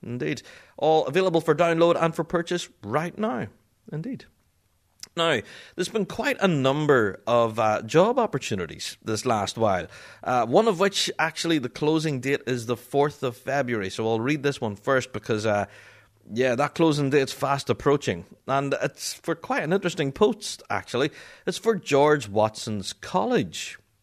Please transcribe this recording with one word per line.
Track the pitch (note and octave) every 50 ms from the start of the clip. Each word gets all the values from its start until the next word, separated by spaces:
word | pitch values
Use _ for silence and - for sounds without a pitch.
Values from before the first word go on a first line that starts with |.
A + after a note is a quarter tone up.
indeed. | - A2+ A#2+ B2 D3+ D3+ D3 A#2+ - - - - - _ _
All | - - D#3 D#3+ D#3+ -
available | - C#3 F#3 F#3 F#3 D#3+ E3
for | D#3 - D3+
download | D3 F3 E3+ E3 E3 E3+ E3+ E3+ -
and | E3 E3 D#3+
for | - D#3+
purchase | - F#3 E3+ E3+ - F3+ F3 - - _ _
right | - G2+ A2+ D3 E3 F3 -
now, | - G#3+ A3 B3+ A#3 - G2+ - _ _ _ _ _ _ -
indeed. | - D3+ E3 B3+ C4 - - - _ _ _ _ _ _ _ _ _ _ _ _ _ _ - - -
Now, | E3+ E3 E3 D3 A2 - - - - - - -
there's | - F3+ -
been | - A3 F#3+
quite | - - - A3 C#4+ C4 -
a | G3
number | F#3+ E3 C#3 B2+ C3+ C#3 D3+ D3+ C#3+ C#3+ B2 G#2+ G2 F#2 - -
of, | - A#2+ A#2+ A#2 A2+ A2 A#2
uh, | A2 G#2+ G#2+ -
job | - A2+ - D#3+ F#3 A3+ B3 C4
opportunities | A3+ G#3 - C3+ - - A2+ F#2+ F2 D2+ - - - - - - -
this | - A2 G#2+ A2+
last | B2 A#2 G#2+ G2 F#2+ -
while, | A#2 A2+ G#2 F#2+ F2 E2 - - - - - - - -
uh, | - B2+ B2 A#2
one | A2+ C3 F#3+ A3+
of | A#3 F#3+ D#3+
which, | G3 G3+ G3 - - - - -
actually, | D3+ D#3+ - - - E3 E3
the | D3+ B2
closing | B2 - - D3+ D3+ D#3+ D#3+ D#3 D#3+ C#3+ B2+
date | A#2+ C3+ C#3 B2+ -
is | A#2+ C3 A#2+ A2+
the | A2+ A#2+
fourth | - - - - C#3 C#3+ D3+ C#3+ - -
of | B2+ A2+
February, | - - - C3+ C#3+ C3+ B2 A#2+ G#2+ G2 F#2+
so | - - A2
I'll | A2+ A2+ A2+
read | A2+ C3+ D3+ D3+ C3
this | C#3+ C3+ -
one | B2 A2 G2+
first | - - - C3+ C3 - -
because, | - A2 - - A2+ G#2+ G#2+
uh, | A2 G#2 G2+ G2 - - - - - - - _ _ _ _ _ -
yeah, | G2+ A2+ C3 C3 A#2+
that | A#2 C#3+ C#3+ -
closing | - E3 D#3+ D3 D3 C#3+ C3+
date's | C#3 D3 C3+ B2+ -
fast | - - C3+ C#3 C#3 - -
approaching, | A2 - - D3 C#3+ C#3+ - - F#2+ E2+ F2+ - - - _
and | - C3 C#3 C#3 C#3 C#3 -
it's | - D3 - - - - -
for | - - - D#3+
quite | D#3+ - - C4 C#4 E3
an | D3 F3+
interesting | G3 G3 F3 - - D3 C3+
post, | - - G#3+ G#3+ - - - - - - - -
actually. | G#2 G2 - - - A#2 C#3+ D#3 - - - - - - -
It's | G3+ F3+
for | - - A3+ A3+
George | E3+ - - - C#3 C#3+ D3+ D3+ D3 A2 G#2
Watson's | G2 G#2 G#2 G#2+ - - - A2+ G#2+ G2+ F#2 - -
College. | _ - - - F#3 G#3 A#3+ B3+ G3 A2 D#3+ - - - - - - _ _ _ _